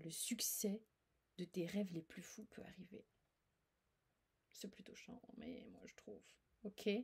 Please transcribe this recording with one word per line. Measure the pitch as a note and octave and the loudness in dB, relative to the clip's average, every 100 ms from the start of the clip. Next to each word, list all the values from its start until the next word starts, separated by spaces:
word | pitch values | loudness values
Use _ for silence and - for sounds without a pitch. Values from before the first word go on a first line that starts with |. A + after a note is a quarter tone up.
le | D#3+ | -2
succès | D#3+ - A3+ - - G#3 G#3+ - _ _ _ _ - | 0 2 4 4 4 4 2 -2 _ _ _ _ -4
de | |
tes | F3 F#3 E3+ | 0 2 4
rêves | G3 G3 | 4 4
les | E3 | 2
plus | D#3+ - | -4 -6
fous | - - | -8 -10
peut | G#3+ - | -10 -10
arriver. | F#3 F#3 F3+ - - _ _ _ _ _ _ _ _ _ _ _ _ _ _ | -10 -10 -10 -12 -14 _ _ _ _ _ _ _ _ _ _ _ _ _ _
C'est | - G3 | -8 -6
plutôt | - - | -6 -12
chiant, | - - - - - | -12 -10 -10 -10 -8
mais | - - - | -6 -6 -8
moi | - - | -12 -14
je | |
trouve, | - - G#3 - - _ _ | -12 -10 -10 -12 -20 _ _
ok ? | G#3 - G#3+ G#3 | -6 2 6 6